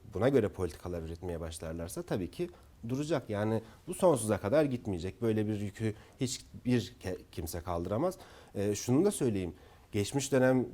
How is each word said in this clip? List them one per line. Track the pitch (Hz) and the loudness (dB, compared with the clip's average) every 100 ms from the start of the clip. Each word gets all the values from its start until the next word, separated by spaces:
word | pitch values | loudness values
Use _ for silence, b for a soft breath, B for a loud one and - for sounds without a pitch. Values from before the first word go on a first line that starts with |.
| - | -8
buna | 92 120 | 0 4
göre | 135 101 | 4 2
politikalar | 90 90 - 90 87 | 0 -4 -4 -8 -6
üretmeye | 80 82 90 82 | -6 -8 -6 -6
başlarlarsa | 82 82 82 82 85 175 | -6 -8 -8 -8 -8 -8
tabii | 175 127 87 | -4 -2 -4
ki | - 175 B B - 117 | -4 -8 B B -14 -6
duracak. | 131 151 156 - | -4 0 -2 -2
Yani | 101 107 113 B B - | -2 0 0 B B -10
bu | |
sonsuza | 185 185 135 110 101 | 2 4 4 4 0
kadar | 101 143 | 4 4
gitmeyecek. | 147 123 - 90 92 - | 4 0 -2 -4 -4 -2
Böyle | 120 107 107 | 0 2 0
bir | 107 | -2
yükü | 104 - 113 104 B B | -4 -4 -4 -4 B B
hiçbir | 127 - - - 123 123 98 - | -4 -4 -12 -8 0 2 0 -6
ke-, | 92 90 - | -8 -8 -10
kimse | - 80 87 | -10 -8 -6
kaldıramaz. | 85 85 90 107 175 - B B B | -4 -2 0 0 0 -2 B B B
Ee, | 104 101 | -4 -2
şunu | 101 - 131 | 0 2 4
da | 202 | 4
söyleyeyim. | - 131 98 90 - B B B | 2 0 0 -2 -6 B B B
Geçmiş | 104 98 139 135 | -2 0 0 2
dönem | 135 127 127 120 | 4 6 4 2